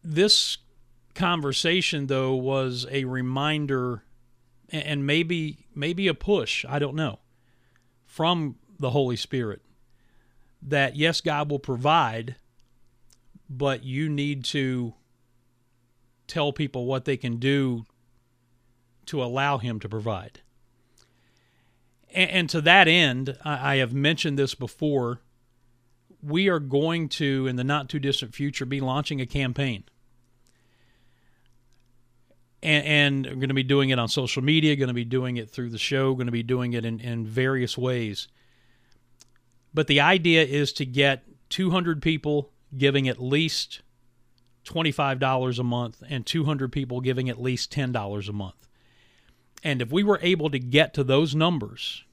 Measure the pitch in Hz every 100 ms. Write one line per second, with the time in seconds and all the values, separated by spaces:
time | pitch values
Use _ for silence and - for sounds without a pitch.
0 | 165 151 208 - - - _ _ _ _
1 | _ - 175 170 143 131 165 180 - 156
2 | 139 135 131 131 127 135 131 123 127 139
3 | 127 127 127 135 147 156 147 131 123 113
4 | _ - _ _ _ _ _ 160 - 143
5 | 139 156 165 175 156 - _ - 147 175
6 | 196 143 - 202 110 - - 143 143 151
7 | 151 - _ _ _ _ _ _ _ _
8 | _ - 160 175 151 120 _ - 135 139
9 | 131 117 - 131 113 98 _ _ _ _
10 | _ _ _ _ _ _ 135 143 135 135
11 | 160 160 170 147 147 143 143 120 143 165
12 | 127 113 117 123 _ _ _ _ - _
13 | _ _ _ - - 127 139 127 131 131
14 | 156 147 143 139 120 147 131 127 120 -
15 | _ _ _ _ _ _ _ _ _ _
16 | _ _ - 170 147 139 143 127 123 131
17 | 127 131 123 117 131 139 131 120 113 _
18 | _ _ _ _ _ _ _ _ _ _
19 | - 147 123 127 143 135 117 110 104 110
20 | 110 95 - - _ _ _ _ _ _
21 | _ _ _ _ _ _ _ _ _ _
22 | _ 185 185 185 165 170 156 185 165 175
23 | 151 127 131 139 156 143 139 139 123 135
24 | 143 160 160 139 135 - 120 - 151 139
25 | 120 120 _ _ _ _ _ _ _ _
26 | _ _ 147 160 196 170 139 139 160 170
27 | 151 - 143 135 131 123 127 147 135 151
28 | 139 135 113 - 143 - 127 139 131 135
29 | 143 143 123 143 131 120 135 104 - _
30 | _ _ _ _ _ _ _ _ _ _
31 | _ _ _ _ _ _ _ _ _ _
32 | _ _ _ _ _ _ 160 151 143 147
33 | 143 139 127 131 131 135 131 139 135 127
34 | 117 - 123 - 131 160 151 143 127 120
35 | 117 131 127 120 107 - 120 113 - 139
36 | 135 131 120 117 117 127 123 120 113 113
37 | 120 117 110 113 131 135 120 - 127 123
38 | 110 98 - _ _ _ _ _ _ _
39 | _ _ _ _ _ _ _ 156 151 143
40 | 151 190 165 160 143 143 139 - 135 127
41 | 139 135 - - _ - 185 185 170 156
42 | 165 156 151 147 135 _ _ 135 139 139
43 | 131 123 127 143 160 - - - _ _
44 | _ _ _ _ _ _ - 165 160 139
45 | 139 131 135 131 127 120 123 120 120 -
46 | - 139 113 165 147 147 131 147 131 123
47 | 127 127 131 117 127 123 - 151 131 120
48 | 101 104 101 104 95 - _ _ _ _
49 | _ _ _ _ _ - 160 131 117 160
50 | 208 196 175 185 151 139 127 143 156 -
51 | 131 135 160 147 160 175 202 - - -
52 | _